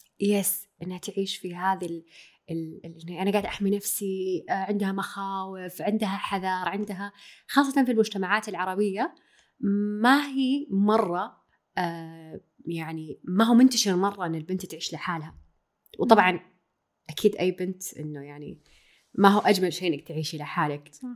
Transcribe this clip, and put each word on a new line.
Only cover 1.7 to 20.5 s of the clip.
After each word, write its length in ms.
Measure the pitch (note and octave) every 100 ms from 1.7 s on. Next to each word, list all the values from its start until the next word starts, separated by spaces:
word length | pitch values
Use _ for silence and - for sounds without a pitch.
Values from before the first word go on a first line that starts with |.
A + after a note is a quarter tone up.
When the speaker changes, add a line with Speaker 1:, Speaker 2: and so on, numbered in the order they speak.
| F#3 E3+
Speaker 1:
ال-، 200 | E3+ E3 - - _ -
ال-، 300 | E3 D#3+ E3+ E3
ال-، 240 | E3 E3
إنه 120 | F3
أنا 100 | F#3+
قاعدة 160 | G#3 G3+
أحمي 220 | - G3+ G3+
نفسي، 680 | - - G3 F#3+ F#3 F#3 -
آه، 40 |
عندها 380 | G3 F#3+ G#3 G3
مخاوف، 920 | G3 F#3+ G3+ G3 G3 F#3+ F#3+ F3+ -
عندها 280 | F3+ A3 G3
حذر، 600 | F#3+ - G3 F#3 F#3 F3+
عندها، 420 | G3 G#3+ F#3 G3+ - - - -
خاصة 380 | C#4 C#4 C4+ B3+
في 60 |
المجتمعات 580 | A3 G#3+ G3+ F#3 G#3+ G#3+
العربية، 640 | F3 F#3 F#3 G#3 F#3+ D#4+ - _ _ _ - G3+ G3+ G#3 G#3
ما 260 | A#3+ C#4+ C#4+
هي 400 | C4+ B3+ C#4 -
مرة، 680 | G3 G#3 A3+ F#3+ F3 A3+ - _ _ _ -
آه، 640 | E3+ E3 E3 E3 D#3+ D#3+ - _ -
يعني، 540 | E3 D#3+ D#3+ D#3 -
ما 200 | - F#3
هو 100 | A3+
منتشر 420 | A#3 C4 - G#3 F3+
مرة 300 | G3 G3 E3+
إن 100 | E3
البنت 300 | D#3+ F#3 -
تعيش 280 | E3 -
لحالها. 440 | D#3+ F#3 E3+ D#3 - - _ _ _ _ -
وطبعًا 320 | B3 G#3+ F#3
Speaker 2:
مم. 80 | F3 - _ _ _ _ _ -
Speaker 1:
أكيد 260 | D3 G#3 -
أي 160 | F#3
بنت 460 | F3+ F#3 F#3 - -
إنه، 240 | D3+ D3
يعني، 400 | C#3+ C#3+ C#3+ D#3 _ _ _ _ _
ما 160 | - G3
هو 100 | G3+
أجمل 340 | G3 F#3+ F3+
شيء 200 | - F#3
إنك 140 | C#3+ -
تعيشي 300 | D#3 D3+ D3+
لحالك. 520 | D3